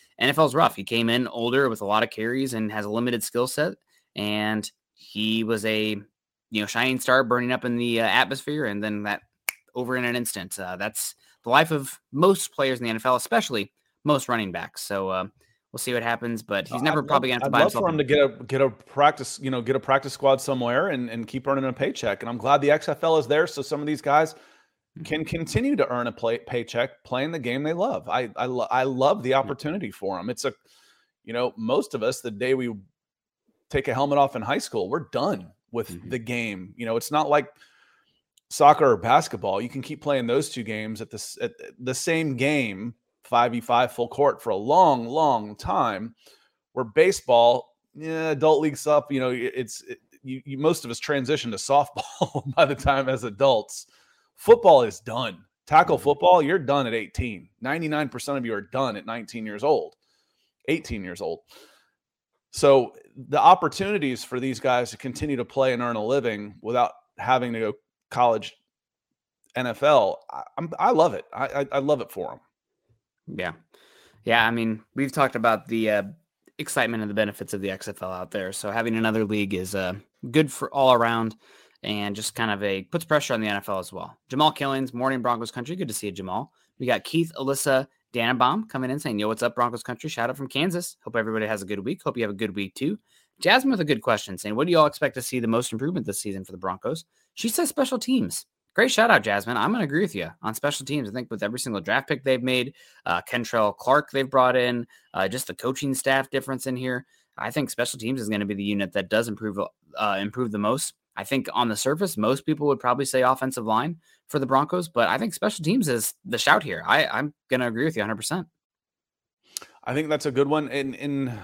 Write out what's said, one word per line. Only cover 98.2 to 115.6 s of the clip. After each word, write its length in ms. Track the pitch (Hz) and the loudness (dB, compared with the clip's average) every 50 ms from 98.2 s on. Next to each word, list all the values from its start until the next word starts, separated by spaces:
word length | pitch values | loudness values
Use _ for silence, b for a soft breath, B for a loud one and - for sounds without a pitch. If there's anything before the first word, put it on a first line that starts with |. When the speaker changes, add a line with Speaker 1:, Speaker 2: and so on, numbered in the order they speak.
| - - - - - _ _ _ _ _ - | 0 -2 -6 -10 -12 _ _ _ _ _ 0
Speaker 1:
Great 160 | - 226 254 | 2 2 2
shout 200 | - - 226 233 | 4 4 4 6
out, 120 | 202 135 | 6 4
Jasmine. 340 | 101 110 101 101 98 110 123 | 4 2 0 0 0 -2 -2
I'm 160 | 113 104 151 | 0 0 0
gonna 120 | 220 247 190 | 2 0 0
agree 180 | 139 139 165 | 0 0 0
with 120 | 208 170 - | -2 -2 -2
you 160 | 101 85 82 - _ | -6 -6 -8 -8 _
on 120 | - 110 110 | -8 -6 -6
special 320 | - - 143 143 - 135 | -2 -2 -4 -4 -4 -6
teams. 220 | 127 143 147 127 104 | -4 -4 -4 -4 -4
I 40 | |
think 180 | 101 127 123 - | -8 -8 -8 -8
with 120 | 117 101 | -8 -6
every 160 | 104 104 117 123 | -6 -6 -6 -6
single 220 | - 131 110 98 | -6 -6 -6 -6
draft 280 | 82 87 107 131 135 - | -2 0 0 0 0 0
pick 140 | 156 127 | -4 -2
they've 200 | - 135 131 123 | 0 0 0 2
made, 320 | 120 127 127 127 123 135 - b b b b b b | 2 0 0 0 0 -2 -6 b b b b b b
uh, 160 | - 87 87 | -2 -2 -2
Kentrell 540 | - - - 120 117 - - 117 107 104 101 | -2 -2 -4 -4 -2 0 2 2 2 2 0
Clark 340 | - - 127 135 147 147 - | 0 2 4 4 4 2 0
they've 160 | - 135 135 131 | -2 -4 -2 0
brought 260 | 135 135 127 127 123 | 2 4 4 4 4
in, 300 | 127 123 123 123 120 120 b b b b b b | 4 2 2 0 -2 -6 b b b b b b
uh, 140 | - 95 98 | -2 -2 -2
just 180 | 101 127 - | -2 -4 -8
the 80 | - 92 | -8 -10
coaching 400 | - - 123 135 - 147 139 135 | -6 -4 -4 -4 -2 -4 -4 -4
staff 360 | 131 - 135 135 135 131 - | -2 0 0 2 0 0 -2
difference 360 | - 135 131 135 135 123 - | -4 -6 -4 -4 -8 -6 -6
in 100 | 131 127 | -6 -6
here. 300 | 123 127 127 127 123 - _ _ _ _ _ _ | -4 -4 -4 -4 -6 -8 _ _ _ _ _ _
I 140 | - - 113 | -10 -8 -6
think 200 | 113 156 139 113 | -2 -2 -4 -2
special 280 | - - 120 - - 131 | -2 -4 -4 -4 -4 -6
teams 220 | 110 113 135 131 | -4 -4 -4 -4
is 80 | 113 104 | -4 -2
gonna 180 | 107 101 104 | -2 -2 -2
be 80 | 98 104 | -2 -4
the 80 | 98 | -4
unit 300 | 101 101 104 101 98 90 | -2 -2 -2 -2 -2 -2
that 180 | - 101 95 85 | -2 -4 -4 0
does 180 | 104 107 117 117 | 0 0 0 0
improve, 300 | 104 98 110 107 95 98 | -4 -6 -6 -6 -4 -4
uh, 600 | 92 - _ _ _ 80 71 67 107 104 98 95 | -6 -6 _ _ _ _ -8 -4 -2 -2 0 -2
improve 320 | 101 107 110 123 127 117 | -4 -4 -4 -4 -4 -4
the 60 | 104 104 | -2 -2
most. 360 | 101 107 123 143 - - - _ _ _ - | 0 0 0 -2 -4 -8 -10 _ _ _ -12
I 100 | - 101 | -10 -6
think 240 | - 139 135 - - | -4 -2 -4 -2 -2
on 160 | - 117 123 117 | -2 -2 0 0
the 80 | 107 | 0
surface, 400 | - - 131 147 160 202 180 - | -2 0 -2 0 0 -2 -4 -2
most 300 | 107 107 110 131 139 - | 0 0 0 0 0 -2
people 200 | - 156 151 147 147 | -4 -2 0 2 0
would 120 | 139 - | 0 0
probably 240 | - 123 123 135 139 | 2 0 0 0 -2
say 160 | 131 - 131 | 0 2 2
offensive 460 | 127 123 131 - 135 131 131 123 113 | 4 4 2 2 0 -4 -4 -4 -2
line 320 | 110 110 113 127 160 170 160 b b b b b - | 0 2 2 2 0 -4 -8 b b b b b -4
for 100 | - 147 | -4 -2
the 80 | 135 | 0
Broncos, 420 | 127 135 135 147 156 - 180 175 160 | 2 2 2 2 2 0 -4 -4 -2
but 200 | - 120 117 82 | 2 2 2 2
I 100 | 101 135 | 2 0
think 160 | 226 220 - | -2 -4 -4
special 280 | - - 214 214 - | -2 -2 -2 -2 -2